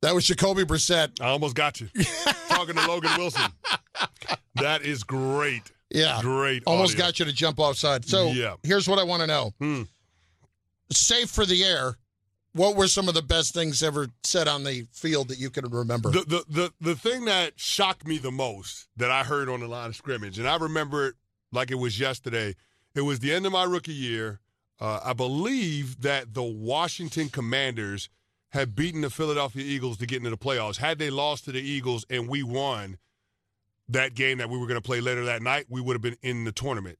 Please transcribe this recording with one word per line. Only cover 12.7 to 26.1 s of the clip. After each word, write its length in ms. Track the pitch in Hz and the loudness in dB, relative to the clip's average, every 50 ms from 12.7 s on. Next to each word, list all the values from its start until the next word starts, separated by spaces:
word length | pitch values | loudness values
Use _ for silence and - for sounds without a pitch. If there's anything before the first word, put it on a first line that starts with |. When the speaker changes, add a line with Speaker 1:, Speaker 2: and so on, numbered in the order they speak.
| 208 | 6
Speaker 1:
were 120 | 196 196 185 | 4 4 4
some 200 | - 196 196 180 | 4 4 2 2
of 40 | 170 | 2
the 80 | 165 | 0
best 320 | 151 131 165 165 156 - - | 0 2 2 2 2 0 0
things 300 | 170 165 160 147 127 156 | 0 -2 0 0 0 0
ever 240 | 156 143 147 143 127 117 _ - | 2 0 0 -2 -4 -6 _ -4
said 240 | - - 185 160 151 | 0 2 2 2 2
on 160 | 147 143 139 | 0 0 -2
the 240 | 139 135 123 120 - _ | -4 -4 -6 -8 -10 _
field 340 | - - 160 156 147 139 123 | -6 -2 0 2 2 0 -2
that 100 | 131 127 | -4 -6
you 120 | 131 135 | -6 -6
can 160 | - - 135 123 | -6 -4 -6 -2
remember? 400 | 120 120 120 113 117 120 113 127 | -2 -2 0 0 0 0 2 2
Speaker 2:
The, 120 | 139 180 | 2 2
the, 220 | 185 147 160 175 160 - | 2 2 0 -2 -2 0
the, 240 | 151 151 180 175 - _ | 0 0 0 0 -2 _
the 140 | 156 160 170 | -2 -2 -2
thing 300 | 120 - 226 247 254 240 | 0 0 -2 -2 4 4
that 340 | 226 202 185 175 156 - - | 6 6 6 4 2 -2 -6
shocked 480 | - - - - 202 190 185 - - 151 | -4 -2 2 4 4 2 2 -2 -2 -2
me 100 | 156 156 | -2 0
the 140 | 123 131 | 0 -4
most 560 | 127 131 135 123 107 98 95 - - - - _ _ 110 | 0 0 0 0 0 -4 -8 -12 -14 -14 -18 _ _ 0
that 140 | 120 123 | 2 2
I 120 | 127 135 131 | 4 2 2
heard 260 | 123 151 143 139 127 | 2 0 -2 0 -2
on 100 | 127 120 | -4 -4
the 80 | 120 117 | -6 -8
line 220 | 117 120 120 117 | -8 -8 -8 -10
of 60 | 110 | -10
scrimmage, 440 | - - 143 131 117 104 101 92 104 | -10 -6 -6 -6 -6 -6 -8 -8 -4
and 80 | 117 131 | 0 0
I 80 | 151 | 0
remember 520 | 170 160 160 156 160 151 143 139 147 139 135 | 0 0 0 0 -2 -2 -2 -2 0 0 -2
it 60 | 123 _ _ _ _ _ _ _ | -2 _ _ _ _ _ _ _
like 180 | - 120 131 127 | -2 -2 -2 -2
it 60 | 131 | -2
was 240 | 127 123 123 107 104 | -2 -2 -2 -2 0
yesterday, 560 | 135 135 131 - _ 127 117 113 110 104 95 _ _ _ _ _ _ _ _ | -2 -2 -2 -4 _ -4 -2 -2 -2 -2 -6 _ _ _ _ _ _ _ _
it 60 | 143 | -2
was 180 | 143 143 143 123 | -2 -2 -2 -2
the 120 | 113 139 151 | 0 0 0
end 120 | 180 190 | 0 0
of 60 | 196 | 0
my 120 | 190 185 185 | 0 2 2
rookie 280 | 180 180 175 - 160 156 | 2 0 -2 -4 -6 -8
year. 460 | 143 131 120 117 113 110 110 104 101 _ _ _ _ _ _ _ _ | -6 -6 -4 -4 -4 -4 -6 -8 -12 _ _ _ _ _ _ _ _
Uh, 200 | 104 110 110 104 - | -6 -4 -4 -4 -4
I 100 | 123 127 | -4 -4
believe 880 | 113 127 127 131 147 180 226 269 262 220 170 156 143 143 127 131 120 | -2 -2 -2 -2 -2 -2 -2 0 0 0 -2 -2 -4 -4 -6 -8 -4
that 320 | 120 139 | -2 0